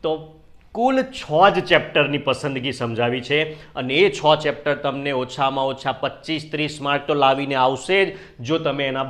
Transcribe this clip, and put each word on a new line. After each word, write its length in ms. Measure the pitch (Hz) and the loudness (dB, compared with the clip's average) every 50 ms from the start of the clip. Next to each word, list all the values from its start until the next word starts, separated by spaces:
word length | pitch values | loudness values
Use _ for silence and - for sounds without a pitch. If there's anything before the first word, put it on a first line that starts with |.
| - | -2
તો 320 | 165 156 156 156 - - - - - - - _ - | -2 -4 -4 -6 -16 -20 -20 -20 -20 -20 -20 _ -12
કુલ 320 | - 208 233 262 269 262 254 | -4 0 0 2 2 2 0
છ 500 | - - - - - 151 160 185 202 196 | -2 -6 -14 -8 0 4 6 6 6 6
જ 40 | 185 | 4
ચેપ્ટરની 580 | - - 180 151 - - - 165 147 139 147 | 2 2 0 0 0 -2 0 0 0 2 0
પસંદગી 540 | 143 - 139 127 - - 143 135 131 123 139 | -2 0 -2 -2 -2 -2 -4 -4 -4 -4 -6
સમજાવી 500 | 131 - 123 117 113 110 120 120 123 131 | -6 -4 -4 -4 -2 0 0 0 0 -2
છે 320 | 123 - 143 151 156 156 156 - - - - | -2 0 0 0 0 -2 -6 -14 -18 -14 -10
અને 180 | - 131 127 131 | -8 -4 -2 2
એ 160 | 151 190 196 | 4 4 4
છ 340 | - - - 151 156 151 151 | 2 2 4 4 4 4 2
ચેપ્ટર 320 | 151 139 - - 151 143 | -2 -2 -2 -2 -2 -2
તમને 360 | 123 - 143 131 139 139 143 | 0 -2 -4 -4 -2 -4 -2
ઓછામાં 540 | 139 127 127 123 - - 139 135 135 139 135 | -2 -2 -4 -4 -2 0 0 0 2 0 -2
ઓછા 260 | 135 131 131 - 135 | -2 -2 -4 -4 -6
પચીસ 600 | 127 - - 135 - - - - 160 151 156 156 | -4 -2 -4 -6 -6 -8 -8 -6 -6 -6 -6 -6
ત્રીસ 300 | - 151 156 - 151 151 | -4 -4 -4 -4 -4 -6
માર્ક 240 | 139 143 143 143 143 | -2 -2 -2 -2 0
તો 60 | - 151 | 0 2
લાવીને 420 | 143 139 135 135 135 143 139 139 | 4 4 4 4 2 0 -2 0
આવશે 500 | 131 127 131 135 127 - - 185 196 196 | 2 2 2 2 0 -2 0 2 2 2
જ, 120 | 180 - - - - - - | 2 -2 -12 -16 -20 -16 -12
જો 180 | 123 117 165 | -4 -2 -2
તમે 300 | 160 160 151 135 139 139 | 0 0 -2 -2 -2 -4
એના 160 | 135 131 135 135 | -4 -2 -4 -4